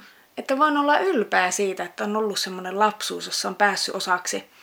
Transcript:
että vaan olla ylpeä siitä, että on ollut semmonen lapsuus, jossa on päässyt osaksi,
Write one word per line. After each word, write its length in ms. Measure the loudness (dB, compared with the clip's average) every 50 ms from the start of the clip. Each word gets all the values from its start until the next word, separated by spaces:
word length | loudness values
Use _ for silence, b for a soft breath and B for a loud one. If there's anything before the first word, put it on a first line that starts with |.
| b b b b b b _ -8
että 200 | -4 -2 2 2
vaan 180 | 4 4 4
olla 220 | 4 4 4 4 4
ylpeä 520 | 4 2 2 0 0 2 2 2 2 2
siitä, 340 | 2 0 -2 -2 -2 -4 -8
että 200 | -10 -8 -6 -6
on 120 | -4 -2
ollut 220 | -2 -2 -2 -2 -4
semmonen 400 | -4 -4 -6 -8 -8 -6 0 2
lapsuus, 480 | 2 2 2 -2 -6 -6 -6 -8 -6
jossa 220 | -6 -6 -4 -4 -4
on 60 | 0
päässyt 400 | 2 2 2 2 0 -2 -4 -4
osaksi, 500 | -4 -2 0 0 0 0 -2 -6 -6 -8 B B B